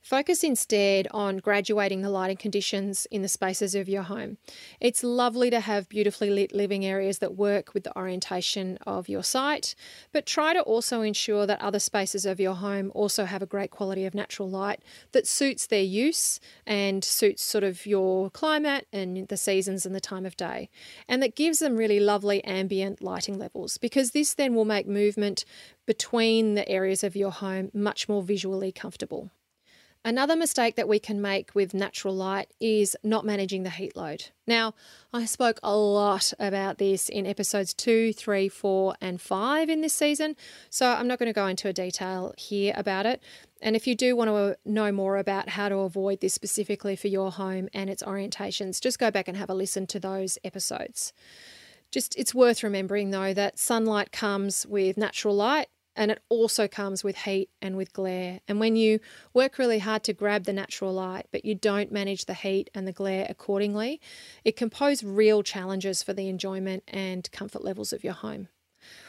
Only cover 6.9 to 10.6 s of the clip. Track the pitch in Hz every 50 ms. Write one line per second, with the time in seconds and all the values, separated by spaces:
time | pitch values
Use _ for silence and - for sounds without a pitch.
6.9 | 190 196 196 190 196 - 208 - 185 185 208 202 202 202 - - - 202 - -
7.9 | - 190 185 185 185 185 - - 190 180 180 - - 202 190 185 185 - - 208
8.9 | 196 190 180 - 202 190 190 - - 262 269 285 302 - - - - - - -
9.9 | - - - _ - 302 - - - 330 302 311 339 370